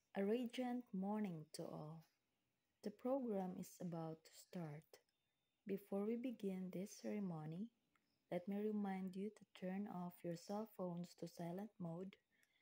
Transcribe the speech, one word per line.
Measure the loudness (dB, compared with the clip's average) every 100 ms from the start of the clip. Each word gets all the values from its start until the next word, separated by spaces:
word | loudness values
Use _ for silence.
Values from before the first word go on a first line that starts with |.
| _ 2
A | 6
radiant | 6 4 0 0 0 0
morning | 0 2 2 2 0 -6
to | -6
all. | -6 -4 -6 -8 -12 _ _ _ _ _ _ _
The | -6
program | -2 2 2 4 2 2 -2
is | -6 -6
about | -4 -2 -2 -6 -12
to |
start. | -20 -8 -4 -4 -6 -12 -20 _ _ _ _ _ _ -2
Before | -2 2 2 4
we | 2
begin | 0 0 0 0 0
this | -2 -4 -4
ceremony, | -2 0 2 0 -2 -2 -4 _ _ _ _ _ -2
let | 0 2
me | 2
remind | 4 4 2 0 0 0
you | -2
to | -4 -18 -4 -2
turn | 0 0 -2
off | -4 -2
your | -2 -2
cell | 0 -2 -2 -2
phones | 0 0 -4 -6
to | -8
silent | -4 -4 -2 -6 -4
mode | -4 -2 -6 -10 _ _ _ _